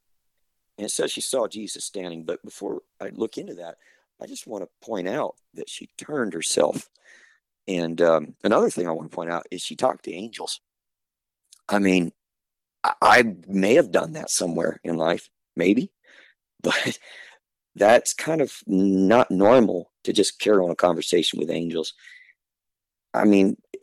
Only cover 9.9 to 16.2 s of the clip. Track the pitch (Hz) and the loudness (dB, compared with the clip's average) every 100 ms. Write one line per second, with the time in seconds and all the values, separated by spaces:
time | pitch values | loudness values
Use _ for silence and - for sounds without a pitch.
9.9 | - - 82 113 - - - _ _ _ | -2 -10 -12 -12 -14 -12 -12 _ _ _
10.9 | _ _ _ _ _ _ _ - 101 98 | _ _ _ _ _ _ _ -4 0 2
11.9 | 92 85 _ _ _ _ _ _ _ - | 2 0 _ _ _ _ _ _ _ -6
12.9 | - - 120 117 87 92 98 98 139 117 | 2 6 6 4 -2 -4 0 4 4 4
13.9 | 87 82 78 80 - 90 82 82 - 85 | 0 -2 -8 -6 -4 -2 -2 -4 -4 -6
14.9 | 82 80 90 - _ _ - 87 110 190 | -2 -2 -2 -6 _ _ 0 2 2 0
15.9 | _ _ - | _ _ -20